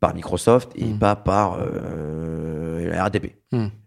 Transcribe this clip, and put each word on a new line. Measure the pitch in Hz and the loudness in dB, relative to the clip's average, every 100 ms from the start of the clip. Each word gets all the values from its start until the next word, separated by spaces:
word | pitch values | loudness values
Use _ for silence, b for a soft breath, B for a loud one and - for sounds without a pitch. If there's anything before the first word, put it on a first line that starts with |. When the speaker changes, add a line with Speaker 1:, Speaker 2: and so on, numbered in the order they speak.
Speaker 1:
par | 87 | 0
Microsoft | 87 - 90 - 123 - - | 0 -4 0 6 4 4 -6
et | 113 | -4
Speaker 2:
Hmm. | 107 | 2
Speaker 1:
pas | 104 104 | 4 4
par, | 104 98 101 87 | 2 2 2 0
euh, | - 69 - 82 76 78 80 80 80 78 80 82 85 | -4 -6 -6 -8 -6 -6 -6 -6 -6 -6 -6 -4 -2
la | 82 | 0
R | 95 | 0
A | |
T | 95 | -2
P. | - - - | -6 -14 -4
Speaker 2:
Hmm. | 123 | -2
Speaker 1:
Euh, | 107 107 | -2 -6